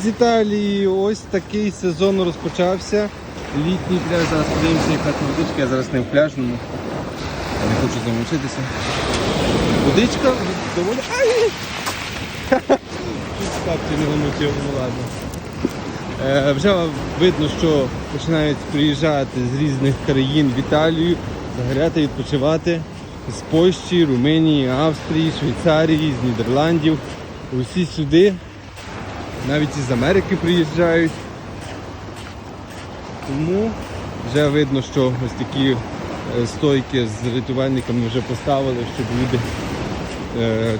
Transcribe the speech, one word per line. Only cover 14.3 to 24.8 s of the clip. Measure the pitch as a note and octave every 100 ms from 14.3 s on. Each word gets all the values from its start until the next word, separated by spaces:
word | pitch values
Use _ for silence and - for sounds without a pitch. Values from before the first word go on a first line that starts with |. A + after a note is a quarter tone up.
| C3+ D3 C#3+ C#3+
ну | C3+
ладно. | B2+ B2 B2 - - - - - - - - - - - C3+ C#3 C#3
Е, |
вже | C#3 F#3 F#3+ E3 C#3 - -
видно, | F3+ D3+ D3+ -
що | E3 D3 B2+ - - D3
починають | - D#3+ D3+ C3+
приїжджати | - D3 D3+ C3+ D#3 C#3+ B2+ B2+ B2 C3+
з |
різних | D3+ C3+ C3+ B2 -
країн | C3+ C3 D3 C#3+ A#2+
в |
Італію, | C3 D3+ D#3+ D#3+ E3+ E3+ - - - -
загоряти, | B2 C3 E3 D#3+
відпочивати | D3 - C3 C#3+ C#3 D#3+ E3+ E3 D#3 - - - - -
з | -
Польщі, | D#3+ F3 F3 - F3 D#3+
Румунії, | B2+ C#3 D#3+ D#3+ D3 C3
Австрії, | B2+